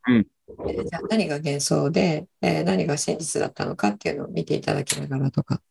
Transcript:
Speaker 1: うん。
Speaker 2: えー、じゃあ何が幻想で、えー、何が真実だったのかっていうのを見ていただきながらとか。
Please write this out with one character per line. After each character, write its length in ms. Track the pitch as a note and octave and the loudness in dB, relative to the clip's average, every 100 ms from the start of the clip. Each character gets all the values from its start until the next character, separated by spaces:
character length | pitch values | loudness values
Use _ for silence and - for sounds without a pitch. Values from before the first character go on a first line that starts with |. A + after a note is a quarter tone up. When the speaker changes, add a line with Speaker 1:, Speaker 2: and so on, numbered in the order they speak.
| - | 4
Speaker 1:
う 60 | |
ん。 140 | A#2+ G2 _ - - - | 4 4 _ -18 -8 -4
Speaker 2:
え 100 | - | -4
ー、 100 | - | -4
じ 60 | |
ゃ 40 | E3 | -4
あ 40 | - | 0
何 160 | A3 E3+ | 0 0
が 120 | D3 | -2
幻 220 | D#3 C#3+ | -2 0
想 300 | - D#3 C#3+ | 2 2 2
で、 380 | E3 F#3 D3+ F3 _ | 4 2 2 -4 _
え 200 | - D#3 | 0 2
ー、 20 | |
何 240 | E3+ F#3+ E3 | 2 2 0
が 120 | D3 | 0
真 200 | - E3 | -2 -4
実 240 | D#3 - | -4 -2
だ 60 | - | -2
っ 40 | |
た 140 | - - | -2 -6
の 80 | |
か 140 | - G#2 | 0 0
っ 80 | - | 0
て 140 | - | -4
い 20 | |
う 60 | C#3+ | -4
の 80 | - | -4
を 20 | |
見 160 | E3+ | -4
て 100 | - | -2
い 60 | - | -2
た 140 | - | 0
だ 100 | C#3+ | -2
き 160 | C#3 - | -2 -4
な 80 | C#3+ | -2
が 100 | C3+ | -2
ら 120 | C#3 | 0
と 100 | D3 | 0
か。 180 | - - _ | 0 -2 _